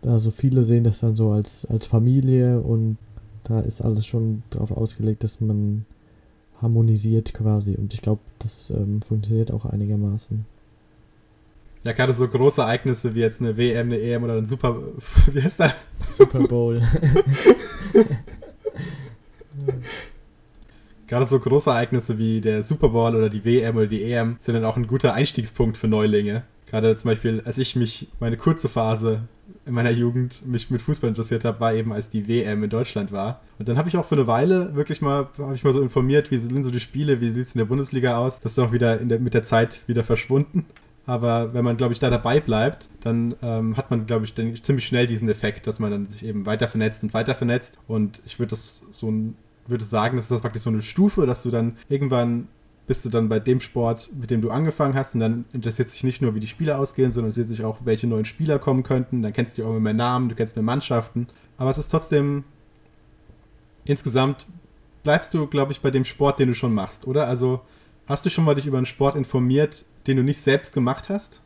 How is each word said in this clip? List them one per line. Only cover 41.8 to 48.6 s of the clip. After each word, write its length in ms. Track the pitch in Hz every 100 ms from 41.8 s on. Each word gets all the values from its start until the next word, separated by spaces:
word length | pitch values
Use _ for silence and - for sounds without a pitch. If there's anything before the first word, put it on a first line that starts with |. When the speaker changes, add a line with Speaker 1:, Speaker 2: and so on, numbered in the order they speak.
| 127
Speaker 2:
ich, 80 | 120
da 120 | 131
dabei 280 | 120 - 135
bleibt, 480 | 151 214 120 - - -
dann, 340 | 117 117 117 117
ähm, 340 | 120 113 110 110
hat 140 | -
man, 160 | 123 110
glaub 180 | 117
ich, 120 | 107 -
dann 200 | 113 113
ziemlich 300 | - 139 -
schnell 220 | 123 123
diesen 200 | 113 113
Effekt, 360 | 104 107 101 -
dass 140 | 107
man 120 | 107
dann 140 | 104 98
sich 180 | 104
eben 220 | 110 104 98
weiter 220 | 110 117
vernetzt 360 | 113 107 107
und 100 | 107
weiter 200 | 110 110
vernetzt. 460 | 131 120 120 - - -
Und 340 | 113 104 - -
ich 140 | -
würd 120 | 117
das 320 | 107